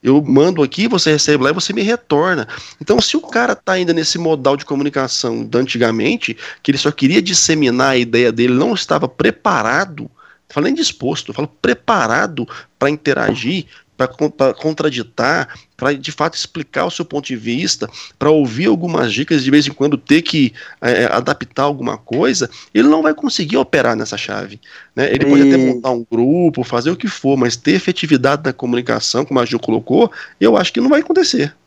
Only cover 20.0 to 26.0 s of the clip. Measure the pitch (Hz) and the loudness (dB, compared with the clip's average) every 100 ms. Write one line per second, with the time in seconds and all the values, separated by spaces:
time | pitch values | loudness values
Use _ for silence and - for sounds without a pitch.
20 | - 151 170 160 131 - - - 120 113 | 2 2 2 0 0 0 -20 -6 0 2
21 | 117 107 123 147 123 - 143 143 123 113 | 2 0 -2 -6 -6 -4 -2 -2 -6 -8
22 | _ 120 180 156 - - - 104 143 - | _ -2 0 0 -4 -8 -4 2 4 4
23 | 311 302 277 - 160 233 269 160 123 113 | 2 -2 -4 -4 -2 -2 0 2 2 0
24 | 110 101 - 104 98 104 - - - - | -4 -8 -8 -8 -10 -14 -20 -20 -14 -4
25 | 139 135 143 143 139 135 131 123 131 123 | 0 2 4 6 6 6 2 0 -2 -4